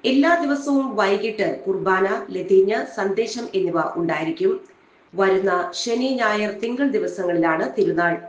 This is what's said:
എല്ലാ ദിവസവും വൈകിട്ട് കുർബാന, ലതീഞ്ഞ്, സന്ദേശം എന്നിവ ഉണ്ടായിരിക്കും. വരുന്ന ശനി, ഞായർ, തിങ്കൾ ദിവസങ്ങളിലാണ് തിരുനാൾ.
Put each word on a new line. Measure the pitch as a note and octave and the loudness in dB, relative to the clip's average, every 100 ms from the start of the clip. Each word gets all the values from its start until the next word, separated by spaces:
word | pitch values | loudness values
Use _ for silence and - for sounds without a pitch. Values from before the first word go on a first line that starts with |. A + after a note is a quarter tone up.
എല്ലാ | B3 C4+ D#4+ E4+ | 2 4 4 2
ദിവസവും | C#4 C#4+ C#4+ C#4 C4 G#3 | 2 -2 0 0 0 0
വൈകിട്ട് | G3 G#3 A3+ - E3 - F#3+ | 2 2 -2 -2 -2 -2 -4
കുർബാന, | F3 E3 F#3 G3 A3 - | -2 0 2 2 -2 -6
ലതീഞ്ഞ്, | F#3 F3+ F#3+ F#3+ A#3 C4+ - | -8 4 6 6 0 -4 -4
സന്ദേശം | G3 F#3+ A#3 A#3+ A#3 F#3+ | -2 -2 -2 -6 -4 -2
എന്നിവ | F3 E3 D#3+ E3+ | 0 0 -2 -2
ഉണ്ടായിരിക്കും. | E3 D#3 D#3+ D#3+ F#3+ - - _ _ _ _ | -2 -2 -4 0 -2 -2 -8 _ _ _ _
വരുന്ന | E3+ F#3+ F#3+ F#3+ F3+ E3+ - | 2 4 4 2 0 -2 -6
ശനി, | A#3+ A#3 C4 B3 | -4 -2 0 0
ഞായർ, | A3 G#3 G#3 G3+ | 0 0 -2 -4
തിങ്കൾ | A#3 B3+ C#4 | -6 -2 0
ദിവസങ്ങളിലാണ് | G#3 - - F3+ E3+ E3 D#3+ A#3 - | 0 -2 -4 -2 2 2 0 -2 0
തിരുനാൾ. | F3 D#3+ E3+ E3+ | 0 2 0 -2